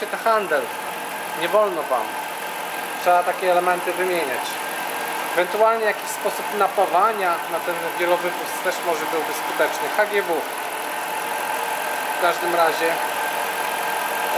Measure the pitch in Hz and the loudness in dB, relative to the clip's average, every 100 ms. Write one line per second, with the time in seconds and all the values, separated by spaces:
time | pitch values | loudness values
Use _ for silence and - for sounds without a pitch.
0 | 208 190 226 220 175 143 113 - - - | -6 0 2 2 4 2 0 -4 -6 -6
1 | - - - 151 170 208 208 170 135 127 | -6 -6 -6 -4 2 4 4 2 0 0
2 | - - - - - - - - - - | 0 -4 -6 -6 -6 -6 -6 -6 -6 0
3 | 180 175 180 180 185 175 180 175 180 165 | 4 6 4 0 4 4 4 2 0 0
4 | 185 175 139 120 - - - - - - | 0 0 0 -2 -4 -4 -4 -4 -4 -4
5 | - - - 170 180 208 220 226 214 - | -4 -4 -2 0 0 4 4 4 2 0
6 | - - 202 - - 202 190 208 180 170 | -4 -4 -4 -2 -4 2 2 4 4 6
7 | 220 208 180 165 165 165 180 170 165 - | 4 4 0 0 -2 -4 -2 -4 -4 0
8 | 175 175 175 170 160 - 185 - - 156 | 2 2 0 -4 -4 -2 -2 -2 0 0
9 | 151 160 151 143 - - 151 - 147 - | 0 -2 -2 -4 -2 0 0 0 0 2
10 | 208 202 240 151 - - - - - - | 2 0 0 -2 -2 -6 -6 -6 -4 -4
11 | - - - - - - - - - - | -4 -4 -4 -4 -2 -2 -2 -2 -4 -4
12 | - - 175 160 175 175 160 147 165 165 | -4 0 0 0 0 2 2 2 0 0
13 | - - - - - - - - - - | 0 -2 -2 -2 -2 -2 -2 -2 -2 -2
14 | - - - | -2 -2 0